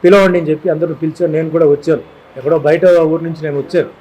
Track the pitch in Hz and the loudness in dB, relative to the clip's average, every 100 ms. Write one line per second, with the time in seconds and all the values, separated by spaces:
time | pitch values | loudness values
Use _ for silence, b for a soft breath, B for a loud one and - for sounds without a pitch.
0 | 175 202 190 180 160 156 190 156 165 147 | 4 4 4 0 -2 -4 -2 -4 -4 -4
1 | 160 151 170 156 160 165 156 143 151 156 | -6 -4 -4 -2 -2 0 2 2 0 -2
2 | - - - - 131 160 147 160 185 175 | -4 -20 -20 -8 -2 0 2 2 4 4
3 | 160 160 165 156 156 143 135 175 - - | 2 -2 -6 -8 -6 -6 -4 -4 -4 -8